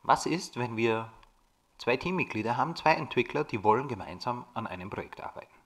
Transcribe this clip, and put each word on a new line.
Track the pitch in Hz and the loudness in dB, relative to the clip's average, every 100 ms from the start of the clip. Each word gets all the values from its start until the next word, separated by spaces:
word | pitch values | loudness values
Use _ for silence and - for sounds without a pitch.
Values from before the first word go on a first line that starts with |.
Was | - 143 | 4 4
ist, | - 165 - 120 | 4 -2 -2 -4
wenn | 120 110 | -2 2
wir | 117 110 110 - - _ _ _ _ - | 4 2 -2 -14 -20 _ _ _ _ -4
zwei | - 123 | 0 0
Teammitglieder | 170 185 131 107 107 117 | 0 -2 -2 -2 -2 0
haben, | 143 | 0
zwei | 170 156 | 2 4
Entwickler, | 160 143 - 120 143 | 4 2 0 0 -2
die | 151 113 | -2 2
wollen | 104 110 139 | 4 4 2
gemeinsam | 104 73 90 123 123 - | -8 -8 -6 -6 -6 -8
an | 117 110 | -8 -8
einem | 92 92 | -8 -8
Projekt | 107 - - | -8 -8 -10
arbeiten? | - - - - | -12 -12 -16 -20